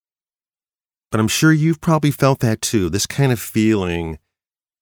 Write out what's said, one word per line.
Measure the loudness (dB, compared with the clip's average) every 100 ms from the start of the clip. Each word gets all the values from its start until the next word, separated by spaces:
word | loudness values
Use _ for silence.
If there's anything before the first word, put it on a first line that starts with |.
| _ _ _ _ _ _ _ _ _ _ _
But | -2
I'm | 0
sure | 2 2
you've | 2 0 -2
probably | 0 0 0
felt | 0 0 2
that | -2 -2
too, | -2 -2 0
this | -2 -4
kind | 0 0
of | 0
feeling | -2 0 2 2 0 -4 -6 -10 _ _ _ _ _ _